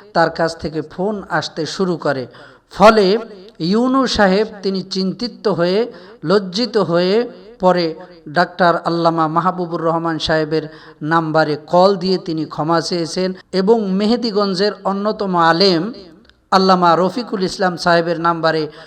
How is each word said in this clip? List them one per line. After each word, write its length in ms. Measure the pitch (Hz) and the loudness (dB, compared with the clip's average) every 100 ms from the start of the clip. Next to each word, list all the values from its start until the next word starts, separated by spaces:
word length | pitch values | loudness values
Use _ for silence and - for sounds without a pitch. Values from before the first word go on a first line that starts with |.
| - | -6
তার 180 | - 160 | 0 0
কাছ 260 | 156 165 160 | 0 -4 -4
থেকে 260 | 165 156 | -8 -8
ফোন 400 | 151 - 190 214 - | -8 -6 -6 -6 -6
আসতে 360 | 165 - - 151 | -6 -6 -8 -8
শুরু 300 | - 190 170 | -4 -4 -2
করে। 300 | 156 135 120 - - - _ | -2 -4 -6 -14 -20 -20 _
ফলে 480 | - 202 220 190 214 254 - - _ | 4 6 6 4 2 -4 -16 -20 _
ইউনু 480 | 165 208 254 262 247 | -2 0 2 0 0
সাহেব 400 | - 202 190 214 214 | 2 4 4 0 -4
তিনি 200 | 196 190 | -6 -6
চিন্তিত 640 | 185 190 185 170 240 - 220 | -6 -4 -4 -4 -8 -4 -2
হয়ে, 440 | 165 170 190 233 - - - | 0 0 0 -2 -8 -20 -12
লজ্জিত 520 | 151 202 190 180 247 226 | 0 0 0 -6 -2 0
হয়ে 520 | 170 170 180 208 240 - 190 233 | 0 2 2 0 -2 -8 -20 -2
পরে 340 | 185 175 165 160 180 - - | 2 2 0 -4 -14 -20 -6
ডাক্তার 540 | 147 180 - 175 170 | -2 -2 2 2 2
আল্লামা 440 | - 170 165 165 160 | 0 0 0 2 0
মাহবুবুর 540 | 160 170 175 175 165 | 0 -2 -2 -6 -2
রহমান 360 | 165 165 165 160 | -2 -2 -2 -4
সাহেবের 440 | - 156 156 156 151 - - - | -2 -2 0 -2 -4 -14 -20 -12
নাম্বারে 540 | 151 165 160 156 151 147 - | -2 -2 0 0 0 -2 0
কল 300 | 175 185 202 | 2 4 2
দিয়ে 220 | 180 185 | 0 -2
তিনি 260 | 180 160 | -2 -6
ক্ষমা 360 | 151 - 151 165 | -6 -6 -2 -2
চেয়েছেন 520 | 156 180 160 185 185 185 - | -2 -4 -4 -4 -4 -6 -6
এবং 380 | 190 190 233 202 | -2 2 2 2
মেহেদিগঞ্জের 840 | 185 208 240 233 202 202 180 208 - | 0 0 0 0 0 -2 0 -2 -2
অন্যতম 520 | 196 196 208 208 202 180 | -4 -2 -4 -4 -2 2
আলেম 560 | 165 165 196 170 190 254 185 165 _ _ _ | 2 4 4 2 -2 -10 -18 -20 _ _ _
আল্লামা 460 | 196 190 185 175 160 | 2 4 4 4 4
রফিকুল 460 | 180 185 240 214 | 2 -2 -6 -4
ইসলাম 340 | 185 - 185 170 | -4 -2 -2 -2
সাহেবের 440 | 180 170 170 165 | 2 2 2 -2
নাম্বারে 480 | 165 170 160 160 147 - | 0 0 0 0 -4 -8